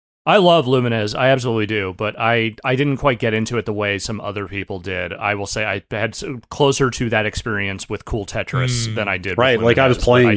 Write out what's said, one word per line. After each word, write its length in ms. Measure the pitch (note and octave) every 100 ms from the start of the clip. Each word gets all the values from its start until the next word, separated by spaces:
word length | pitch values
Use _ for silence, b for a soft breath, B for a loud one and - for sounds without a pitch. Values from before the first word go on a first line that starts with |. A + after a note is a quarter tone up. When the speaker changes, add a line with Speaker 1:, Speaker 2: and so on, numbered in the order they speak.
| _ _ -
Speaker 1:
I 100 | G3+
love 280 | F3 E3+ B2
Lumines, 500 | C3 B2 A2+ G#2+ -
I 120 | B2+
absolutely 380 | C3+ A#2+ A2+ G#2
do, 280 | G#2+ F#2+ F#2
but 220 | G#2+ -
I, 340 | A#2 A#2 A2+ G#2+
I 120 | C3 C3
didn't 220 | D3 C3
quite 200 | C#3+ A#2+
get 160 | A#2
into 240 | A2 A2 A#2+
it 80 | G#2
the 60 |
way 240 | G#2 G#2 G2
some 220 | - G#2
other 240 | G2 G2+ F#2+
people 300 | G2 F#2+ G2
did. 360 | F2+ F#2 F2
I 220 | F#2+ G2+ G#2
will 120 | G2
say 160 | A2+ G#2+
I 160 | G2 -
had 200 | G#2+ A2+ -
s-, 80 | - B2+ -
closer 400 | - C#3 C#3 C3
to 180 | - A#2+
that 160 | G#2+ G#2
experience 640 | - A#2 G#2 G2 F#2+ -
with 140 | G#2
Cool 220 | - A#2 G2+
Tetris 640 | A2+ F#2+ C3 B2+ B2 A2+
Speaker 2:
Hmm. 60 | A2
Speaker 1:
than 120 | G2+
I 100 | F#2
did 140 | F#2
with 60 | F#2
Speaker 3:
Right, 220 | C3 A#2
like, 180 | A#2 A#2+
I 100 | C3+
was 80 | A#2+
Speaker 1:
Lumines, 20 |
but 20 |
Speaker 3:
playing 240 | - B2
Speaker 1:
I 60 | A#2+